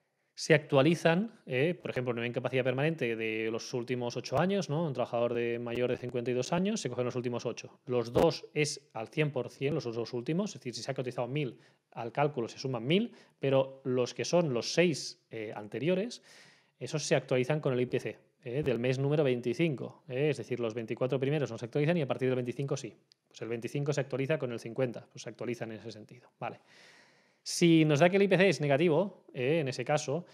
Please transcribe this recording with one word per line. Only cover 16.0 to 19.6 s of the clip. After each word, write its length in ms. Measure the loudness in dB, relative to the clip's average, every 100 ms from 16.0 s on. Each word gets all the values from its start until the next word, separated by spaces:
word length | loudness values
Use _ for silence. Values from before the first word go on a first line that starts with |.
| 0 -6 -18 -20 -20 -20 _ -14
esos 240 | -6 -4
se 140 | 0 0
actualizan 420 | 2 0 2 0
con 140 | 0
el 80 | 0
I 60 | 0
P 120 | -2
C, 200 | -4 -10 _ _
¿eh? 180 | -8 -4
Del 160 | 0 0
mes 220 | 0 0
número 240 | 0 2
veinticinco, 800 | 2 2 0 0